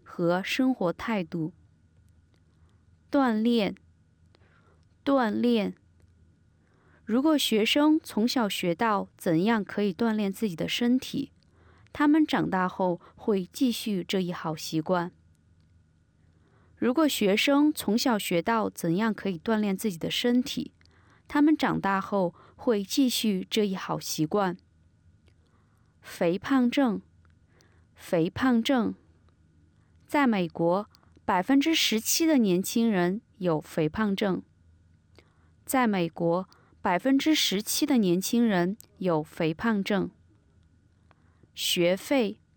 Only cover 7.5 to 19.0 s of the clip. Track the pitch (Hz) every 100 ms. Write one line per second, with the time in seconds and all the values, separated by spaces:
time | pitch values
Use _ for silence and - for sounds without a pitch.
7.5 | 220 226 294 302 311 - - 240 262 208
8.5 | - 180 165 226 202 190 _ 190 160 196
9.5 | 226 185 - 208 175 233 214 196 190 220
10.5 | 160 170 - 240 254 - - - _ _
11.5 | _ - _ - - 294 311 302 214 165
12.5 | 185 180 - 185 175 - - - 196 180
13.5 | - 262 220 226 196 - 190 175 175 165
14.5 | 156 - 160 156 180 175 - _ _ _
15.5 | _ _ _ _ _ _ _ _ _ _
16.5 | _ _ _ 226 254 302 - 208 214 -
17.5 | 285 302 - - 226 269 214 - 170 165
18.5 | 226 196 - 170 175